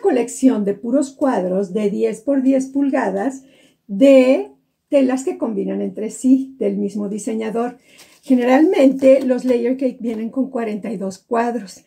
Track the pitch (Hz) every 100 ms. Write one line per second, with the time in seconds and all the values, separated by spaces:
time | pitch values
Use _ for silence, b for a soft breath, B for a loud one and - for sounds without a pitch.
0 | 392 247 233 - 262 214 202 196 233 277
1 | 277 - 269 214 180 185 190 202 208 214
2 | 226 214 - 277 262 269 262 277 277 254
3 | 208 190 247 262 b b b b - 196
4 | 277 269 254 302 403 _ _ _ _ 285
5 | 254 262 370 - 226 196 190 196 202 190
6 | 220 - 254 262 - - 208 196 202 208
7 | 202 208 - 220 220 226 247 - b b
8 | b b - 247 240 262 339 359 262 -
9 | 262 269 254 247 254 240 240 262 262 -
10 | 226 220 226 269 254 240 226 208 196 190
11 | 190 185 - 233 240 233 190 -